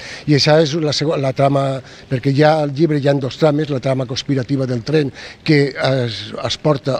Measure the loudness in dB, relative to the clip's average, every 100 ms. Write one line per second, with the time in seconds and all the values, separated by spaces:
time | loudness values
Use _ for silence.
0 | -14 -8 0 2 4 4 2 0 -2 -2
1 | -2 -2 -2 0 2 2 0 -4 -10 -20
2 | -6 -2 0 4 4 4 0 0 0 2
3 | 0 0 -2 0 2 2 -2 -2 -2 -2
4 | -4 -6 -4 -4 -2 -2 -2 -4 0 0
5 | 0 -6 -16 -6 2 4 4 0 0 0
6 | -2 -6 -10 -8 -6 -2 0 0 -2